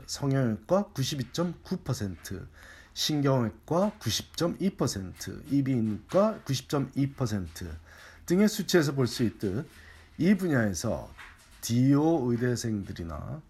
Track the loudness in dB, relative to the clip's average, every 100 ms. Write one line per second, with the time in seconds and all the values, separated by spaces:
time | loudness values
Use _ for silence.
0 | -12 -6 0 2 0 -2 0 0 0 -4
1 | -4 -4 -6 -4 -4 -4 -8 -8 -4 -4
2 | -4 -8 -10 -12 -12 -20 -20 -20 -16 -6
3 | -2 2 2 2 2 -4 -2 0 0 0
4 | -4 -4 -6 -2 -2 0 -2 0 -2 -2
5 | -8 -10 -12 -10 0 0 2 2 0 -2
6 | 0 2 4 0 -4 -4 -2 -2 -2 -2
7 | -2 0 -2 -2 -4 -10 -12 -12 -16 -20
8 | -20 -14 0 4 4 2 2 4 4 2
9 | 0 2 -2 0 -4 -4 -6 -14 -20 -20
10 | -16 0 2 4 2 2 2 -2 -4 -4
11 | -6 -18 -20 -20 -20 -12 -2 4 6 6
12 | 6 2 2 0 0 0 -2 -4 -6 -8
13 | -8 -8 -10 -12